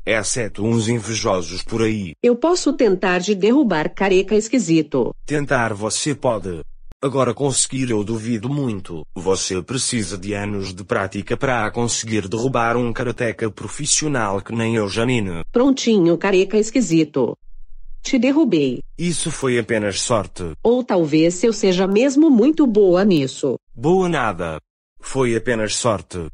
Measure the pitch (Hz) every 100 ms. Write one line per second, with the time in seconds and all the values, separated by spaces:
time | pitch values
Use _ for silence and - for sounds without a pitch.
0 | - 110 98 131 101 - 110 117 110 120
1 | 104 110 117 92 82 90 - 113 110 107
2 | 90 - 240 240 330 359 294 - 226 185
3 | 185 180 185 196 208 269 233 156 156 -
4 | 196 185 190 214 220 262 165 160 151 135
5 | 110 - - 147 143 131 113 101 107 -
6 | 151 127 131 107 92 82 - - - -
7 | 139 131 120 - 139 120 - 131 123 107
8 | 101 113 113 113 123 143 131 98 - 82
9 | - 98 87 95 - 92 82 127 - 120
10 | 92 98 98 101 104 104 101 92 95 113
11 | 95 104 - 120 135 120 107 120 117 -
12 | 113 107 92 113 131 123 117 120 120 113
13 | 123 - 117 - 113 - 113 - 147 -
14 | 117 131 104 98 - 120 113 113 98 98
15 | 120 120 95 85 - 240 277 269 233 214
16 | 170 170 196 185 190 214 214 269 185 165
17 | 151 139 113 - - - - - - -
18 | - 262 254 285 269 160 135 120 - -
19 | 175 160 165 - 135 120 110 110 104 92
20 | - 113 90 - 85 80 226 247 240 190
21 | 156 156 165 175 233 214 190 180 190 208
22 | 277 269 320 233 262 311 269 208 190 175
23 | 208 160 135 - 139 - _ 123 143 190
24 | 180 151 113 87 85 78 - _ _ _
25 | - 135 123 113 123 113 107 - 120 98
26 | - 90 80